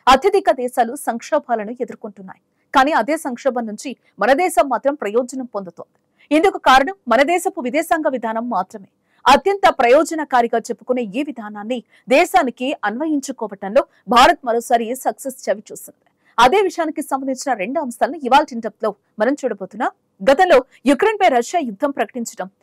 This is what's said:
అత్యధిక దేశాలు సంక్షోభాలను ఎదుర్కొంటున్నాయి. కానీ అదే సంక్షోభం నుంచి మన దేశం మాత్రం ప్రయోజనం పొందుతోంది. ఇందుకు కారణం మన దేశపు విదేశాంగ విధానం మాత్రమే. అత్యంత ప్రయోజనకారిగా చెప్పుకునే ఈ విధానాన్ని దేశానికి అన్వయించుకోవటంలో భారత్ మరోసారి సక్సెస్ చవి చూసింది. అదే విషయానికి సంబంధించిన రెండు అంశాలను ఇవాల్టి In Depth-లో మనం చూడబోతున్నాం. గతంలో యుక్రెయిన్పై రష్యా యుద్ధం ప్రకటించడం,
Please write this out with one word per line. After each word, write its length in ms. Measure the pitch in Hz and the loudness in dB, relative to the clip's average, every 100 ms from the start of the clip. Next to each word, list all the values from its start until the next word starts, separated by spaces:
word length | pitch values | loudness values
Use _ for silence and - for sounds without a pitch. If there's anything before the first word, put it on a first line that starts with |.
| - | 4
అత్యధిక 420 | 269 392 392 359 | 4 4 2 2
దేశాలు 440 | 262 247 254 233 | 0 0 -2 -2
సంక్షోభాలను 840 | 277 - 226 - 302 285 226 208 247 | -4 -6 -8 -2 -2 0 -4 -4 -8
ఎదుర్కొంటున్నాయి. 600 | 220 226 214 196 190 - _ _ _ | -10 -10 -16 -16 -20 -20 _ _ _
కానీ 180 | 277 269 | 2 4
అదే 240 | 294 214 311 | 2 0 -2
సంక్షోభం 500 | 285 240 269 240 220 | -4 -4 -4 -4 -6
నుంచి 300 | 214 277 - _ - | -8 -12 -14 _ -2
మన 140 | 220 | 2
దేశం 360 | 277 359 349 285 | 2 2 0 0
మాత్రం 260 | 220 277 | 0 -2
ప్రయోజనం 500 | 285 208 226 254 262 | -2 -2 -2 -2 -6
పొందుతోంది. 540 | 247 208 185 - - _ _ _ - 302 | -10 -10 -12 -16 -20 _ _ _ -2 2
ఇందుకు 220 | 370 370 | 2 2
కారణం 360 | 285 262 277 - 240 | 4 4 4 -4 0
మన 140 | 233 | 2
దేశపు 380 | 285 349 370 330 | 2 0 -2 -6
విదేశాంగ 480 | 247 285 - 330 302 | -4 -2 -2 -2 -2
విధానం 420 | 254 226 220 240 | -4 -4 -6 -4
మాత్రమే. 380 | 190 190 180 - _ _ _ - | -4 -6 -10 -20 _ _ _ 4
అత్యంత 460 | 277 381 403 349 - | 4 4 2 2 4
ప్రయోజనకారిగా 800 | 240 285 320 320 294 247 233 233 | 4 4 2 -4 -2 0 0 -2
చెప్పుకునే 440 | - 208 - 247 | -4 -8 -6 -4
ఈ 200 | 214 220 | -4 -6
విధానాన్ని 640 | 302 240 208 208 214 247 - _ - | -8 -10 -14 -12 -8 -8 -10 _ 0
దేశానికి 680 | 277 359 359 254 - 254 - | 2 4 2 0 -2 -6 -4
అన్వయించుకోవటంలో 1000 | 208 233 320 285 277 254 214 202 190 269 339 _ 190 | -4 -4 -2 -4 -4 -8 -10 -10 -2 -2 -2 _ 0
భారత్ 300 | - 320 330 | 4 4 4
మరోసారి 500 | 240 233 - 233 220 | -2 -2 0 -2 -2
సక్సెస్ 560 | 254 285 - 269 - 226 | -6 -6 -6 -8 -8 -6
చవి 120 | 202 - | -6 -8
చూసింది. 340 | 196 - - _ _ _ - | -18 -18 -20 _ _ _ 4
అదే 240 | 254 392 381 | 4 6 2
విషయానికి 340 | - 311 302 | 0 -4 -4
సంబంధించిన 500 | - 269 269 254 269 226 | -6 -4 -4 -4 -4 -4
రెండు 180 | 196 320 | -2 -4
అంశాలను 400 | 262 - 214 330 247 | -4 -2 -4 0 2
ఇవాల్టి 260 | 269 311 233 | 2 2 -6
In 60 | |
Depth-లో 300 | 214 - 220 - _ - | -10 -6 -6 -6 _ -4
మనం 140 | 226 | -2
చూడబోతున్నాం. 580 | 294 254 208 185 202 330 - _ - 190 | -2 -4 -6 -10 -6 -6 -6 _ -2 2
గతంలో 340 | 277 370 269 - _ 240 | 4 4 4 2 _ 0
యుక్రెయిన్పై 420 | 285 427 415 359 | 2 2 2 2
రష్యా 320 | 247 240 349 | 2 0 -2
యుద్ధం 300 | 247 190 285 | -4 -4 -4
ప్రకటించడం, 600 | 277 220 240 233 - 185 _ | -2 -6 -6 -10 -12 -14 _